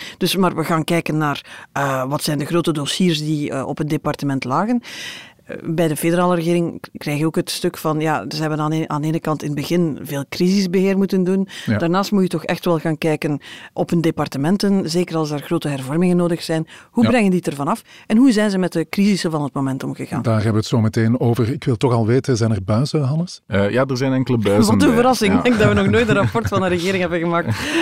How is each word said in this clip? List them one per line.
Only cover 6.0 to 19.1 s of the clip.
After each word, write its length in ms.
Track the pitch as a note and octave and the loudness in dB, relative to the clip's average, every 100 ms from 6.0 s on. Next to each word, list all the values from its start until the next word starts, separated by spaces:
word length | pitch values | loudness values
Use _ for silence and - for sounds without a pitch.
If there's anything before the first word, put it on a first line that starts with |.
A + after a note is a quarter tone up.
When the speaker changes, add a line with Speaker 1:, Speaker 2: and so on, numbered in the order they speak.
| E3 F3 F3+ | 0 2 2
Speaker 1:
regering 460 | F3 E3 F3 E3+ - | 2 2 0 0 -4
k-, 80 | - - | -14 -10
krijg 200 | - D3 | -6 -2
je 80 | D#3+ | 0
ook 80 | E3+ | 0
het 140 | - | -4
stuk 260 | - F3 - | -2 -4 -4
van, 240 | D#3+ D3+ | -4 -2
ja, 240 | D#3 D3 G#2 | 0 -2 -4
ze 120 | D3+ | -4
hebben 200 | D#3 D#3 | -4 -2
aan 100 | D3+ | -2
de, 180 | D#3+ D#3+ | -2 -2
aan 120 | D3+ | -2
de 60 | D3+ | -2
ene 120 | D#3 | -2
kant 220 | - D3+ | -2 -4
in 60 | D3 | -4
het 80 | D3 | -6
begin 420 | C3+ E3+ E3+ A#2+ | -2 0 0 -2
veel 220 | - C#3+ C#3 | -8 -8 -6
crisisbeheer 680 | - F3+ G3 F#3+ F#3+ F#3+ F#3+ | 0 2 2 2 2 2 2
moeten 260 | G3 F#3+ | 2 0
doen. 240 | F3+ G3 G3 - - | 0 0 -2 -6 -2
Speaker 2:
Ja. 120 | D3 | 0
Speaker 1:
Daarnaast 340 | E3+ F3+ G3 | 2 0 2
moet 100 | G3+ | 2
je 60 | F#3 | 2
toch 160 | E3 | 0
echt 200 | - F3 | -4 -2
wel 140 | F#3 E3 | 0 0
gaan 200 | E3 D3+ | 0 -2
kijken 420 | E3 D3+ D#3+ D3 - - - | 0 0 -2 -4 -6 -20 -12
op 180 | - F3 | -6 0
hun 100 | F3 | 2
departementen, 920 | D#3+ D#3 D3 C#3 D3 G3 G3+ G3 E3+ | 0 0 -4 -2 0 2 2 0 0
zeker 260 | E3 F3 D#3+ | -2 -2 -2
als 140 | D#3 | -4
er 80 | D3 | -4
grote 280 | - E3+ D3+ | -4 -4 -2
hervormingen 480 | C#3 C3 D#3 F#3 F3+ | -6 -4 0 2 2
nodig 260 | F3 E3+ | 2 -2
zijn. 240 | - D#3+ D#3+ - - | -2 -4 -4 -12 -8
Hoe 120 | - | 0
Speaker 2:
Ja. 60 | A3+ | 4
Speaker 1:
brengen 200 | A#3+ G3+ | 4 4
die 80 | F3+ | 2
het 100 | E3 | -2
ervan 200 | C#3+ C#3+ | -4 -2
af? 140 | A3+ - - - | -4 -6 -16 0
En 100 | G#3+ | 4
hoe 160 | C4+ | 6
zijn 180 | G#3+ G#3 | 6 2
ze 80 | F#3+ | 2
met 140 | F3+ | 0
de 160 | E3 D#3 | -2 -2
crisissen 420 | - G3+ | 2 2